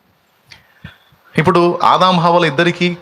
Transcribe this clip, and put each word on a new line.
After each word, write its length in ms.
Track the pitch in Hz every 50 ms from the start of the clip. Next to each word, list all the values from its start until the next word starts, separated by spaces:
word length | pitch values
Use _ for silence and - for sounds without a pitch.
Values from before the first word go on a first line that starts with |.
| _ _ _ _ _ _ _ _ _ _ - - _ _ _ _ - - - _ _ _ _ _ _ _ -
ఇప్పుడు 420 | - 156 180 175 175 170 175 175 - -
ఆదాం 360 | 113 131 160 180 185 185 170
హవ్వల 260 | 160 175 170 175 175
ఇద్దరికి 520 | 156 143 143 170 175 170 - 175 180 175 170